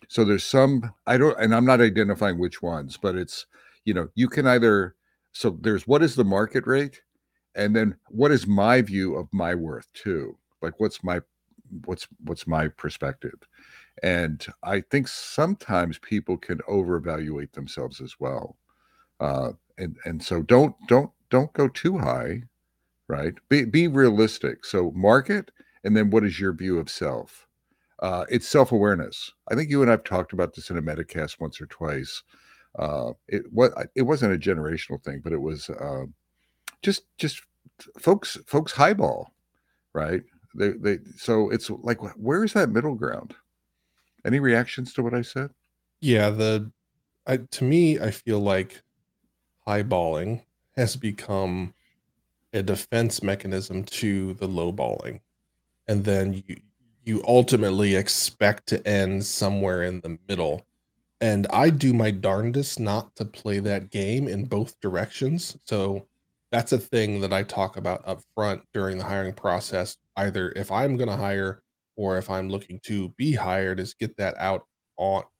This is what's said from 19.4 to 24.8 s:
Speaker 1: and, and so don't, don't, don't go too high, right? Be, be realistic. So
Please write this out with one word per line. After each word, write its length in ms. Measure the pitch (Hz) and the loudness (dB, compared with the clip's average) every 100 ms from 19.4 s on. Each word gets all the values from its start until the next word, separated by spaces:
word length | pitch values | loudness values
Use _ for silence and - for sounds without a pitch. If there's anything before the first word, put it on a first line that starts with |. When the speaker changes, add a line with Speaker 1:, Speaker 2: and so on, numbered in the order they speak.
| 60 - _ - | -4 -8 _ -10
Speaker 1:
and, 200 | 87 - 85 | -10 -8 -8
and 160 | 78 | -8
so 200 | - 85 | -4 -2
don't, 340 | 78 123 151 - - | 6 8 8 2 4
don't, 240 | 123 147 _ - | 4 4 _ 2
don't 240 | 127 151 | 2 2
go 140 | - 135 | 2 0
too 300 | - 170 185 | 2 -2 0
high, 440 | 123 127 98 110 120 _ _ _ _ _ - | 0 -2 -4 -8 -10 _ _ _ _ _ -8
right? 280 | 71 80 - - | -4 -4 -6 2
Be, 160 | 143 113 | 2 4
be 220 | 147 170 | 4 4
realistic. 800 | 139 123 104 110 - 65 - - | 6 6 6 4 2 -6 -6 -4
So 260 | 98 | -2